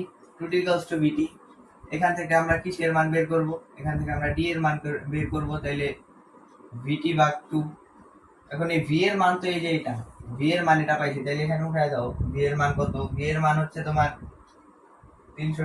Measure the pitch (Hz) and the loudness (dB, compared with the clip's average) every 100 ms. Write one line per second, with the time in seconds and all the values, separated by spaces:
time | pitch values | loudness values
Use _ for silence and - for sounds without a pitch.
0 | 180 - - - 165 180 180 175 - 165 | -4 -12 -20 -10 0 0 2 0 0 0
1 | 151 - 226 - - - - - - 156 | 2 2 -2 -4 -20 -20 -20 -20 -8 0
2 | 175 175 156 165 165 165 180 180 165 160 | 0 0 2 2 4 0 -2 -2 0 2
3 | 160 160 156 165 156 165 - - 147 151 | 2 2 2 0 0 -4 -12 -10 -6 -4
4 | 147 147 147 147 170 160 156 151 147 143 | -4 -2 -2 0 -2 0 0 -2 -4 -6
5 | 143 151 131 151 147 151 143 143 139 - | -4 -4 -2 -4 -4 -6 -4 -4 -4 -6
6 | - - - - - - - 117 135 147 | -16 -20 -20 -20 -20 -20 -16 -10 -4 -2
7 | 165 156 151 - - 156 151 - - - | 0 4 4 2 -2 -2 -2 -8 -20 -20
8 | - - - _ - 151 170 160 135 156 | -20 -20 -20 _ -10 -4 0 0 2 4
9 | 196 196 180 180 180 175 165 160 - 117 | 4 4 4 2 0 0 0 -2 -2 -8
10 | - - - 123 151 175 165 156 151 151 | -8 -14 -12 -2 2 2 4 4 4 0
11 | 143 139 139 147 156 160 160 160 147 131 | 0 -2 -2 -2 0 0 0 0 0 0
12 | 123 123 123 135 143 147 143 143 139 139 | -4 -2 -2 0 0 2 0 0 -2 -2
13 | 139 135 151 156 156 156 156 160 151 151 | -4 -4 -2 2 2 2 0 -4 -2 0
14 | 147 - - - - - - - - - | 0 -2 -16 -20 -20 -20 -20 -20 -20 -20
15 | - - - - 156 156 | -20 -20 -18 -6 -4 -2